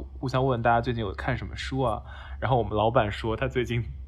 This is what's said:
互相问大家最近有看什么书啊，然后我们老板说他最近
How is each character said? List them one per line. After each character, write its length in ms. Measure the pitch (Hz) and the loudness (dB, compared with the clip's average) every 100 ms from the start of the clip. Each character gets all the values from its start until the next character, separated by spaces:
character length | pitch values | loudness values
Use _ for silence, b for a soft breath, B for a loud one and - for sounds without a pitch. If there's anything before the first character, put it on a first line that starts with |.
| - - | -4 -6
互 100 | 131 | -2
相 160 | 127 | 0
问 180 | 135 123 | 2 2
大 100 | 117 | 4
家 80 | 117 | 4
最 120 | 120 | 4
近 60 | 117 | -2
有 120 | 107 | -2
看 240 | 90 - 120 | -4 -2 -2
什 100 | - | -4
么 80 | - | -8
书 240 | - 135 | -4 0
啊， 220 | 127 - - B B B | 0 -2 -6 B B B
然 100 | 113 | 2
后 60 | 123 | 2
我 60 | |
们 100 | 104 | 2
老 180 | 104 107 | 4 4
板 200 | 123 104 | 4 2
说 260 | 104 113 110 | 0 -2 -2
他 100 | 135 | 0
最 180 | 131 | 0
近 180 | 120 120 110 - | 0 0 -4 -8